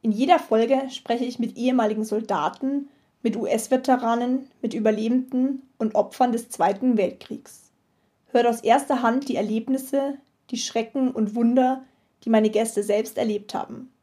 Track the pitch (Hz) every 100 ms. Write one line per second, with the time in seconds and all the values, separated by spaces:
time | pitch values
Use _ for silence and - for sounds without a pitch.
0 | 233 208 269 349 - 220 233 269 269 -
1 | - 240 254 - 226 - 247 254 220 214
2 | 214 214 226 185 147 - 269 277 277 _
3 | _ _ 233 196 - 226 - 254 262 254
4 | 226 233 247 262 277 _ 226 160 214 214
5 | 220 254 254 254 262 269 - _ 220 -
6 | - - 247 226 - - 175 202 254 220
7 | 185 - - - - - _ _ _ _
8 | _ _ _ 254 240 226 220 254 285 262
9 | 247 240 277 - 208 220 226 262 262 277
10 | 277 277 _ _ _ 220 - 233 226 277
11 | 254 233 208 220 233 247 254 262 - _
12 | _ _ - 220 214 214 220 - 208 208
13 | 254 - 226 208 202 - - 123 254 _